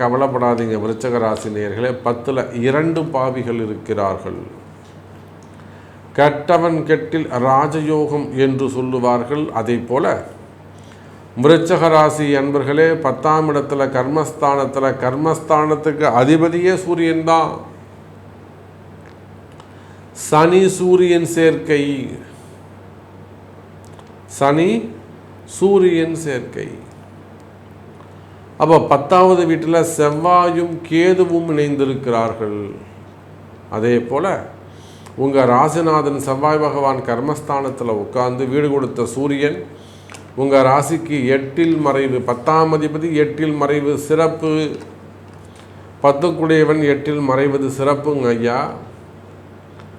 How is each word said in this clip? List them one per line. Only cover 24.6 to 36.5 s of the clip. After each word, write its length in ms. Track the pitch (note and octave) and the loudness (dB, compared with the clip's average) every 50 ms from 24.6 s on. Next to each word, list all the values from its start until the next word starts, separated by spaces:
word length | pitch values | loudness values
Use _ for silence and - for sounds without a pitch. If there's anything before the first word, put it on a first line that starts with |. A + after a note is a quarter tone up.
| E3+ F#3+ A3 A#3 - - - - - - - - - - - - - - - | 2 2 0 -2 -4 -6 -12 -16 -20 -20 -20 -20 -20 -20 -20 -20 -20 -16 -6
சூரியன் 580 | - F3+ G3 G3+ G3 F#3 F3+ E3+ E3 E3 E3 E3 D#3 D#3+ | 0 2 4 4 4 4 4 4 2 0 -2 -4 -6 -6
சேர்க்கை. 440 | D3+ C3+ B2 - - - - - - - - - - - - - - - - - - - - - - - - - - - - - - - - - - - - - - - - - - - - D3+ | -6 -6 -6 -6 -8 -10 -12 -12 -12 -12 -16 -18 -20 -20 -20 -20 -20 -20 -20 -20 -20 -20 -20 -20 -20 -20 -20 -20 -20 -20 -20 -20 -20 -20 -20 -20 -20 -20 -20 -20 -20 -20 -20 -20 -14 -6 0 4
அப்போ 140 | D#3 E3 D3+ A#2+ - C#3+ | 6 6 6 6 4 2
பத்தாவது 500 | C#3 - - F3+ F3+ F#3 F#3 F#3 F3 F3+ E3 | 0 2 4 4 6 6 6 6 4 4 2
வீட்டுல 320 | E3 D3+ D#3+ D#3 E3 E3 D#3+ E3 - | 0 0 0 0 2 2 2 0 0
செவ்வாயும் 800 | - D3+ D3 D3 D3+ E3 F3 F3+ F3+ F3 F3 E3 E3 E3+ F3 E3 D3+ - - | 0 0 0 0 0 2 4 4 4 4 2 0 0 -2 -4 -6 -8 -8 -2
கேதுவும் 600 | D#3+ E3 E3+ F#3 F#3 F3+ F#3 F3 E3+ E3+ E3+ E3 D#3 | 0 2 4 4 4 2 2 2 0 -2 -2 0 -2
இணைந்திருக்கிறார்கள். 1080 | D3 D3 D3 C#3+ C3+ C#3 C3 C3+ - - B2 A#2 A2+ A2+ A2+ G#2+ A2 A2+ G#2+ G#2 G#2 G#2 G2 G2 - - - - - - - - - - - - - - - - - - - - | 0 0 0 0 -2 -2 -2 -2 -4 -2 -2 0 0 0 -2 -4 -6 -6 -6 -6 -6 -8 -10 -12 -14 -18 -20 -20 -20 -20 -20 -20 -20 -20 -20 -20 -20 -20 -20 -20 -20 -14 -10 -6
அதே 180 | G#2+ A2 A#2+ A#2+ A#2+ A#2+ A#2+ | -2 0 2 2 2 0 -2
போல 160 | C3 C#3+ E3+ G3 E3+ A#2 G2+ - - - - - - - - - - - - - - | -4 -2 -2 -2 -4 -4 -8 -12 -16 -20 -20 -20 -20 -20 -20 -20 -20 -20 -20 -14 -6
உங்க 280 | - C3 C#3 C#3 C3+ C3 | -4 -2 0 2 4 4
ராசிநாதன் 720 | A#2+ A#2+ B2+ C#3+ D#3 D3+ E3+ E3 D#3+ D#3 D3+ D3 C#3+ C#3+ | 4 6 4 4 4 2 0 0 2 2 2 0 0 -2
செவ்வாய் 420 | C#3+ C3+ C3+ C3+ C3 C#3+ D3+ | -4 -4 -4 -4 0 0 0